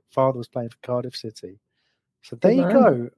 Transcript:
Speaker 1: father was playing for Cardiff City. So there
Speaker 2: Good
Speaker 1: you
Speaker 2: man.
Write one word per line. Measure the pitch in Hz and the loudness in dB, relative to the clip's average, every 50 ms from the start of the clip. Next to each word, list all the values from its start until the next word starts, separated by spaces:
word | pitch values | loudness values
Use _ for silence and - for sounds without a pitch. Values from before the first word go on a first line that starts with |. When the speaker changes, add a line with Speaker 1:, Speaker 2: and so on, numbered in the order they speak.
| _ _ | _ _
Speaker 1:
father | _ 139 131 135 135 123 | _ 0 0 0 -2 -4
was | 117 - | -10 -10
playing | _ 127 117 113 | _ -10 -10 -10
for | - _ - | -14 _ -10
Cardiff | - 123 123 123 127 - | -8 -6 -6 -6 -8 -12
City. | - - 113 104 - - 90 98 110 _ _ _ _ _ _ _ _ _ _ _ _ _ | -14 -14 -16 -16 -16 -20 -20 -20 _ _ _ _ _ _ _ _ _ _ _ _ _ _
So | - - | -18 -8
there | 120 - 190 | -2 0 2
Speaker 2:
Good | 233 269 | 2 2
Speaker 1:
you | 269 180 | 2 2
Speaker 2:
man. | 214 269 247 202 139 120 120 123 - | 4 6 6 6 4 2 -2 -8 -10